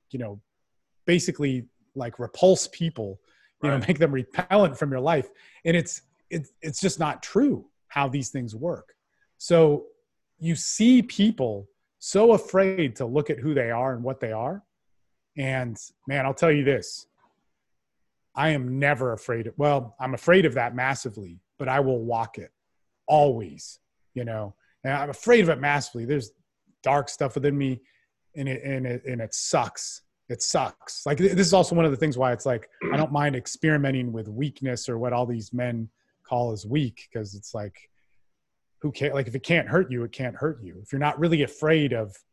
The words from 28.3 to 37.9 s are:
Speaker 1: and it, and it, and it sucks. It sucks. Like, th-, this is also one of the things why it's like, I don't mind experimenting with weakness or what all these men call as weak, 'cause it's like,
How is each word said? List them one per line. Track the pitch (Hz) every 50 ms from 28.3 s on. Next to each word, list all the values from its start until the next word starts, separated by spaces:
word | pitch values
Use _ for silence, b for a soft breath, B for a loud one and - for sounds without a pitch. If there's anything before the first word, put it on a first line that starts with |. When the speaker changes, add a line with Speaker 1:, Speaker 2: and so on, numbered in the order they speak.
| _
Speaker 1:
and | 147 135 135
it, | 131 117 139
and | 139 135 131 127
it, | 123 120 123 -
and | 131 123 117
it | 113 107 -
sucks. | - - - - 127 117 95 - - - - - - _ _ _ _ _
It | - 120 -
sucks. | - - - 156 127 - - _ - - - - -
Like, | 143 147
th-, | 135 185 190
this | 180 185 190
is | 165 196
also | 185 170 - 175
one | 170 160
of | 151
the | 135
things | 120 160 151 120
why | 123 131 123 120
it's | - -
like, | 135 123 110 - _ b b - -
I | -
don't | 147 156 131
mind | 147 143 147 143 131
experimenting | 123 - - - - - 156 151 147 139 135 135 131 123 120
with | 113 113 104
weakness | 104 104 120 151 139 - - 135 131 123 - - 131
or | 117
what | 113 127 120 123
all | 120 123
these | 120 120 113 104 - 120
men | 123 123 123 117 113 113 110 _ _ _ _ _ _ _
call | - 127 120 123 117
as | 110 101 95
weak, | 104 135 156 139 117 - - - _ -
'cause | 113 107 98 104
it's | 101 - - -
like, | 107 104 98 - - - _